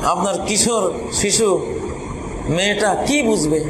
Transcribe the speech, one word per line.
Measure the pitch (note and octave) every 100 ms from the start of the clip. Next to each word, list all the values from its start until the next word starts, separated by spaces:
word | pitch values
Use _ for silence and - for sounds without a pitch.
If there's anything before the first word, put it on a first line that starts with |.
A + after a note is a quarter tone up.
আপনার | - F3 G3 F3+ -
কিশোর | G#3 A3 G#3+ F#3 - -
শিশু | - G#3 G3 A3 F2+ - - - - - - - - -
মেয়েটা | D#3+ G3+ G3+ G#3 F3+ -
কি | C#4+
বুঝবে? | A#3+ G#3+ D#3 D#3 D#3